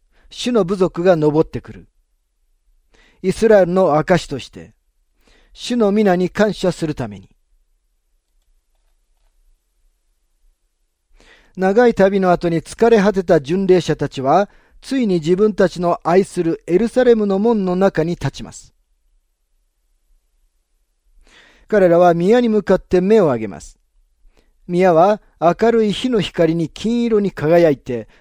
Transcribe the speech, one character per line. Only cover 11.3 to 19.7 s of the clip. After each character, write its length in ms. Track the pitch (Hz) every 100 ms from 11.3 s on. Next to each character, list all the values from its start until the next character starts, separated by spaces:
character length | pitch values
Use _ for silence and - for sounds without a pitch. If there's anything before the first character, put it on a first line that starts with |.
| _ _ -
長 300 | 185 196 247
い 80 |
旅 240 | 226 190 196
の 140 | 185
後 160 | 175 170
に 120 | 165
疲 280 | - - 226
れ 100 | 226
果 140 | 196
て 100 | 196
た 180 | 180 165
巡 260 | 131 185 190
礼 140 | 185
者 160 | 160 151
た 120 | 143
ち 120 | -
は、 300 | 131 165 202 _ _ _
つ 180 | - 269
い 80 | 226
に 80 |
自 220 | 180 151 180
分 180 | 214
た 140 | 190 185
ち 120 | -
の 180 | 175 170
愛 200 | - 180
す 180 | 196 -
る 200 | 165 160 -
エ 120 | 175
ル 100 | 226
サ 160 | 254
レ 100 | 247
ム 120 | 226 208
の 120 | 196
門 260 | 220 226
の 100 | 185
中 300 | 180 196 185
に 80 | 160
立 180 | 170 139
ち 100 | -
ま 100 | 117
す。 220 | - - _ _ _ _ _ _ _ _ _ _